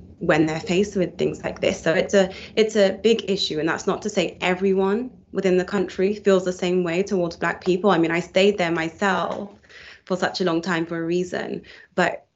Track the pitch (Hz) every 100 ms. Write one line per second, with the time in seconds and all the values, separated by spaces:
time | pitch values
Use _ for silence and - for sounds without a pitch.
0 | - - 170 156 160 160 - 180 208 202
1 | 175 - 156 151 160 165 - 190 - 165
2 | 180 202 185 - - - 220 214 190 196
3 | 220 226 - 196 - 156 156 147 - 175
4 | 214 202 165 - 180 185 196 190 190 208
5 | 254 - _ - 190 185 180 202 185 -
6 | 190 208 - 190 185 180 180 180 175 170
7 | 196 202 170 170 170 - 185 180 196 170
8 | 165 170 175 - 202 202 175 165 160 -
9 | 202 180 175 - 202 - _ - - -
10 | - 185 185 - 180 165 170 165 165 170
11 | 165 175 180 - - - - - - -
12 | 175 - _